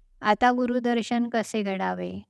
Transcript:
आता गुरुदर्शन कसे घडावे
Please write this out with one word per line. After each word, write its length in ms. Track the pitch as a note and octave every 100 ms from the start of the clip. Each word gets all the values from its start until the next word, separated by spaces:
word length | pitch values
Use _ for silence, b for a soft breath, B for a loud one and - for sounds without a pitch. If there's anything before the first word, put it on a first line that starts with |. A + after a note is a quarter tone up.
| _ -
आता 300 | G#3+ G#3 B3
गुरुदर्शन 800 | B3 B3 B3 A#3+ A#3 A3 A#3+ A#3+
कसे 340 | A#3 G#3+ A3
घडावे 600 | G3+ F#3+ F#3 F3+ F3+ F#3+ -